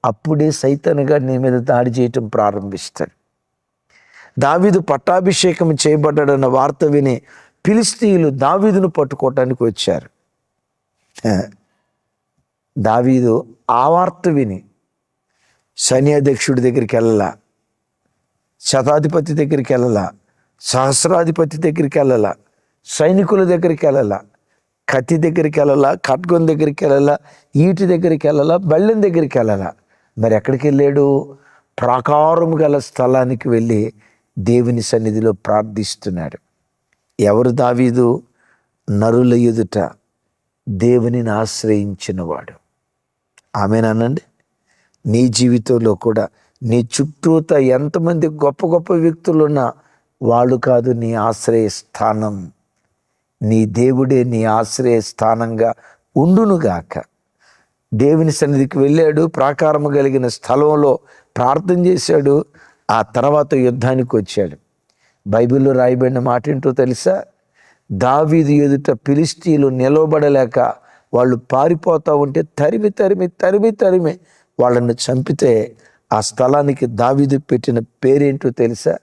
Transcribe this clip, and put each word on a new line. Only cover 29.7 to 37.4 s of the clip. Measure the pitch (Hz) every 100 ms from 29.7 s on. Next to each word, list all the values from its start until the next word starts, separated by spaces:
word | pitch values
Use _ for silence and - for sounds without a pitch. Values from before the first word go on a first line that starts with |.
| - _ _ _ -
మరి | 113 107
ఎక్కడికి | 127 131 147
వెళ్ళాడు? | 139 143 143 139 139 - - _ _ _ -
ప్రాకారం | 120 127 123 147 156 170 165 156
గల | 151 143
స్థలానికి | - - 127 131 127 123 131
వెళ్ళి | 117 117 107 110 104 _ _ _ -
దేవుని | 95 123 120 117
సన్నిధిలో | 110 117 110 107 110
ప్రార్థిస్తున్నాడు. | 98 - 107 107 104 101 - 104 90 76 - _ _ _ _ _ _ _ -
ఎవరు | 104 107